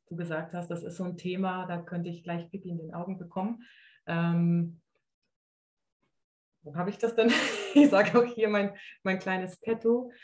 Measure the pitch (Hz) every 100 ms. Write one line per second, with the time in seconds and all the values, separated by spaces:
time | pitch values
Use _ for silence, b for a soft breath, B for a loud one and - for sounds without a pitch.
0 | - 170 165 160 160 175 175 170 - -
1 | 180 175 180 185 190 185 180 175 170 175
2 | 170 170 175 170 170 196 180 165 160 165
3 | 180 185 170 185 202 233 B B B B
4 | - 170 170 170 170 170 170 170 _ _
5 | _ _ _ _ _ _ _ _ _ _
6 | _ _ _ _ _ _ 151 147 185 208
7 | 226 233 233 285 - - - 285 285 196
8 | 208 240 240 - 214 208 202 B B B
9 | 190 185 190 185 185 - - 226 226 240
10 | 254 B